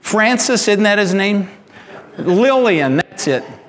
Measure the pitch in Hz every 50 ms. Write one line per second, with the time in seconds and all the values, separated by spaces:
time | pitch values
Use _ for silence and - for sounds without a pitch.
0 | _ - - 214 214 226 254 240 - - 254 214 - 214 208 202 214 208 202 202
1 | 208 180 180 196 196 202 208 202 190 180 - - - _ - - - - - -
2 | - - - - - 180 180 190 240 269 269 262 247 226 190 156 143 135 131 156
3 | 180 - - - - - 135 127 - - 120 - -